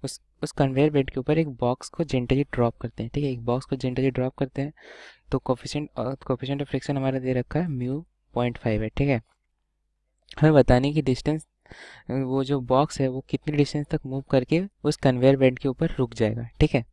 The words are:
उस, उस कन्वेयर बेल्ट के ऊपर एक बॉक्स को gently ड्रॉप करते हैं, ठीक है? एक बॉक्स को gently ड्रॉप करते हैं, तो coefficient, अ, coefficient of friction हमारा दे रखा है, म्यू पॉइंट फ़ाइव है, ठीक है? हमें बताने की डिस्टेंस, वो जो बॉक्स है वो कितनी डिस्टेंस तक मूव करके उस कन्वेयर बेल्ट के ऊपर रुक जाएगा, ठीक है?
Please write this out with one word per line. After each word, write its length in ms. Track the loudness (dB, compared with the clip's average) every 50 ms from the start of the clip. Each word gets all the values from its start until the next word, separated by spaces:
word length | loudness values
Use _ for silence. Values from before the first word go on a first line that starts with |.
| -10
उस, 160 | -12 -12 -12 _ _ _ _ -10
उस 100 | -10 0
कन्वेयर 380 | 0 0 0 2 2 2 4
बेल्ट 200 | 4 2 0 0
के 100 | -4 -6
ऊपर 180 | -2 0 0 0
एक 100 | 0 -2
बॉक्स 380 | -4 -2 -2 -2 -2 -2 -6 -18
को 160 | -6 -6 -6
gently 400 | -2 -2 -2 2 2 2 2 2 _ 0
ड्रॉप 240 | 0 0 0 0
करते 260 | _ -12 -12 _ -8 -10
हैं, 80 | -6 -4
ठीक 100 | -4 -4
है? 60 | -2
एक 140 | -4 -4 -2
बॉक्स 220 | -2 -2 -2 -2
को 100 | -4 -6
gently 360 | -4 -4 -4 -2 0 0 0 0
ड्रॉप 200 | 0 -4 -4 -2
करते 280 | -4 -6 -4 _ -6 -6
हैं, 100 | -6 -8 _ -20 -20 -20 -20 -20 -20 -20 _ _ _ -4
तो 60 | -4
coefficient, 460 | _ -2 -4 -4 -4 -8 -6 -6 -6 -6 _
अ, 60 | -6 -6 -6 -6 -8 -4
coefficient 400 | -6 -4 -4 -2 -6 -4 -4 -4
of 60 | -4
friction 280 | -6 -6 -4 -2 -4
हमारा 220 | -2 -2 -2 -2 -2
दे 140 | -2 -2 -2
रखा 280 | -2 -2 _ -2 -4
है, 80 | -2 -2
म्यू 360 | -4 -4 -4 -4 -6 -6 -8 _ _ _ _ _ _
पॉइंट 240 | -2 -2 -2 -4 -4
फ़ाइव 240 | -2 -2 0 0 -2
है, 60 | -4
ठीक 200 | _ -2 0 0
है? 120 | 0 -2 -4 _ _ _ _ _ _ _ _ _ _ _ _ _ _ _ _ _ _ _ _ _ -4 2
हमें 140 | 4 6 8
बताने 380 | 6 6 6 6 4 4 2 -2
की 100 | 0 0
डिस्टेंस, 440 | 0 -2 0 0 -2 -4 -4 -6 _ _ _ _ _ -20 -20 -20 -20 -20 -20 _ -8
वो 320 | -6 -4 -4 -2 -2 -2 -2
जो 160 | -2 -2 -4 0
बॉक्स 380 | 2 2 2 2 2 0 -2
है 80 | -2 -2
वो 120 | -2 -6 -8 _
कितनी 280 | -6 -4 _ -4 0
डिस्टेंस 300 | 0 0 2 0 -6 -4
तक 140 | _ -6 -6 -6
मूव 160 | -6 -8 -8 -4 _
करके 320 | 0 0 2 2 0 0 0 -2 _ _ -2
उस 120 | -2 -2
कन्वेयर 400 | 2 2 2 2 6 6 6 6
बेल्ट 220 | 8 6 4 4 2
के 100 | -4 -4
ऊपर 260 | -2 0 -2 -2 0 -2
रुक 160 | -4 -4 0
जाएगा, 340 | -2 -2 0 0 -4 -8 -12 0 0
ठीक 140 | 0 2 2
है? 100 | 0 -2 _